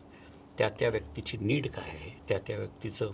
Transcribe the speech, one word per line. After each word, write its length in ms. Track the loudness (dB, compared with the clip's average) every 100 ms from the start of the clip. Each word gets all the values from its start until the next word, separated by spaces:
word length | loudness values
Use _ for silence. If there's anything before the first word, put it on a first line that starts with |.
| -14 -20 -20 -20 -12 2
त्या 100 | 2
त्या 200 | 6 2
व्यक्तीची 500 | 2 -2 -6 -6 0
need 300 | 2 2 2
काय 180 | -4 -8
आहे, 320 | -8 -10 -12 0
त्या 100 | 0 0
त्या 120 | -4
व्यक्तीचं 520 | -6 -6 -8 -2 -4